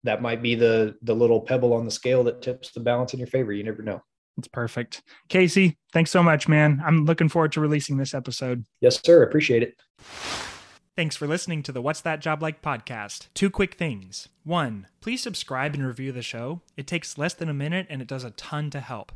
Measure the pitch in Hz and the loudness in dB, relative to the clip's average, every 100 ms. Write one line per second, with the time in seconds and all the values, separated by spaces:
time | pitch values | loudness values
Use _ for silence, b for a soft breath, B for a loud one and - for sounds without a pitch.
0 | 120 107 120 117 120 117 117 113 107 - | -2 -2 -2 -2 -2 2 4 4 2 -2
1 | 113 113 117 113 110 127 123 117 113 - | -4 2 4 4 2 0 2 2 -2 -4
2 | 127 127 120 123 - 123 - - 117 120 | 0 2 2 -2 -8 -10 -12 -6 -2 0
3 | 127 131 123 131 113 101 107 107 110 90 | -2 -6 -4 -2 -2 -4 -6 -8 -8 -10
4 | _ _ _ - - - 117 - 117 - | _ _ _ -16 -10 -6 -6 -6 -10 -12
5 | _ b _ 185 180 196 185 - _ 165 | _ b _ 4 4 6 4 2 _ 0
6 | 165 185 170 151 - 151 151 143 156 160 | 2 6 6 4 4 6 6 4 2 4
7 | 156 165 165 170 156 156 151 151 143 139 | 4 2 2 2 0 2 0 0 -2 -4
8 | 135 135 127 120 127 123 110 _ 123 - | -2 -6 -8 -8 -4 -6 -8 _ 2 4
9 | - 170 - 156 - 117 117 _ _ _ | 8 8 8 4 4 2 2 _ _ _
10 | - - - - - - - _ _ - | -20 -14 -10 -10 -10 -14 -20 _ _ -4
11 | 160 - 147 175 - 160 143 131 127 156 | -4 -4 -4 -4 -4 -6 -6 -4 -4 -4
12 | 170 156 160 151 160 151 156 123 - 117 | -6 -4 -4 -4 -4 -6 -8 -8 -8 -12
13 | 104 - - - 196 - 190 - 165 104 | -12 -14 -14 -2 -2 0 -4 -2 -6 -6
14 | 92 - - _ 151 175 135 104 92 _ | -12 -18 -18 _ -4 -2 -2 -6 -14 _
15 | 220 247 240 185 - 131 147 143 131 120 | -8 -8 -8 -10 -8 -6 -4 -4 -6 -6
16 | 131 123 117 117 123 170 _ - 139 170 | -10 -10 -10 -10 -10 -10 _ -18 -8 -8
17 | - - 156 - 165 143 147 185 185 139 | -8 -6 -6 -4 -6 -4 -4 -6 -6 -12
18 | 123 131 123 - - 147 151 139 123 113 | -10 -10 -10 -14 -10 -8 -6 -8 -10 -12
19 | - | -14